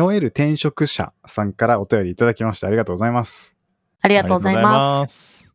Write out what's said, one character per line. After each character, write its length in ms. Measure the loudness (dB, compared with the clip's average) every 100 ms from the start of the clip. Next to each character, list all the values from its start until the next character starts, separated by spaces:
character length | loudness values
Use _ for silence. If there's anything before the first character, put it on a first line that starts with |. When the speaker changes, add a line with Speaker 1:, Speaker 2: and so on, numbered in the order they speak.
| 2 2
Speaker 1:
え 40 |
る 80 | 0
転 300 | 0 0 0
職 280 | -2 -2 -4
者 260 | -4 -8 -10 -10
さ 180 | -6
ん 100 | -6
か 140 | 0 0
ら 120 | 0
お 60 | 0
便 180 | 0
り 80 | 0
い 40 | 0
た 100 | 0
だ 80 | 0
き 80 |
ま 100 | -4
し 60 | -4
て、 80 | -2
あ 20 |
り 80 | -2
が 80 | -2
と 80 |
う 20 | -2
ご 40 |
ざ 80 | -2
い 40 |
ま 120 | -2
す。 340 | -4 -8 -14 _ _ _ _ _
Speaker 2:
あ 60 | 2
り 80 | 2
が 80 |
と 60 | 2
う 0 |
ご 60 | 0
ざ 120 | 0
い 40 | 2
ま 60 |
す。 20 |
Speaker 3:
あ 80 | 4
り 40 | 4
が 0 |
と 100 | 2
う 60 |
ご 20 |
ざ 60 | 0
い 20 |
ま 60 | -2
す。 360 | -8 -20 -20 _